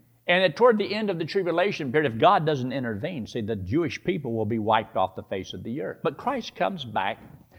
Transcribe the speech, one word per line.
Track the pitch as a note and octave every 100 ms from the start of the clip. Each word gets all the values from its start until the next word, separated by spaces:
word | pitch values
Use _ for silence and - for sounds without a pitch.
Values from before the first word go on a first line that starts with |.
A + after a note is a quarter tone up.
| _ _ -
and | F3+
at, | F#3 -
toward | B3 G#3+
the | G3
end | G#3 G#3+
of | E3+
the | E3
tribulation | G3 F3 E3 G3 - D3
period, | D3+ D3
if | A2
God | D#3 G3+ D#3
doesn't | D3 B2
intervene, | C3+ B2 G#2 D3 E3+ G#2
see, | B2
the | G#2 A2
Jewish | F#2 C3+ D#3+ -
people | - F3 C3
will | A2+ G#2+
be | A#2
wiped | G#2+ A2 G#2+ G#2
off | F#2 -
the |
face | F#2+ G2 F#2
of | F#2
the | G2 C3
earth. | E3+ -
But | E3+ C#3
Christ | - C4+ - -
comes | F#3 F#3+
back, | B2+ G#2 G2 A2+ - - _